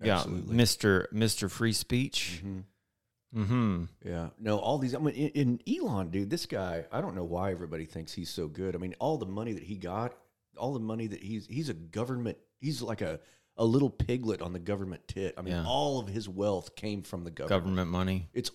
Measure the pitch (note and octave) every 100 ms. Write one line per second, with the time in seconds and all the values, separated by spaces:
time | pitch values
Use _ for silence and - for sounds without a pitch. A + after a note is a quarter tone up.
0 | G#2+ F#2 - F2+ F#2 A2+ A#2 - G#2+ F#2+
1 | - G#2+ A2 - G2 - A#2 G#2 - B2
2 | C3+ - - F2 G2 F#2+ F#2+ _ _ _
3 | _ _ _ A#2 G#2 B2 A2+ F2+ E2+ -
4 | - E2+ E2 - A2 G#2 F#2+ C3+ C3 C3+
5 | D3+ B2 D3 D3 C3+ A#2+ - D#4+ D4+ G2+
6 | F2 F#2 G2+ E3 - A2 F#2 E2+ E2 A#2+
7 | F#3 F#2 E2+ F2 G2 F2+ F2 D#2+ D#2+ E2
8 | D#2+ - E2+ - D#2 D#2 F#2+ E2+ F2+ -
9 | C3 D#3 G#2 G2 A#2 G2+ D#2+ G2+ G2+ F#2+
10 | A#2+ - _ _ _ - B2 C3+ A2 A2+
11 | A2+ G2 F#2+ A2 - A#2 D#3 E2+ E2 G#2
12 | B2 B2+ A#2 - _ _ C#3 C3+ A#2 G#2+
13 | F#2 D#2 - _ _ - A#2 B2+ C#3 -
14 | F#2 B2 A2+ F#2+ F2 F2 E2+ G2+ F#2+ E2+
15 | - - F#2+ - F#2+ F2 E2 C3 D3 C3+
16 | G#2 G2+ G2 F#2 G#2 F#2+ - - G#2+ G#2
17 | F2+ F#2 E2+ D#2+ D2+ G2 F2 F#2 F2 F2+
18 | F#2 F#2 E2+ - -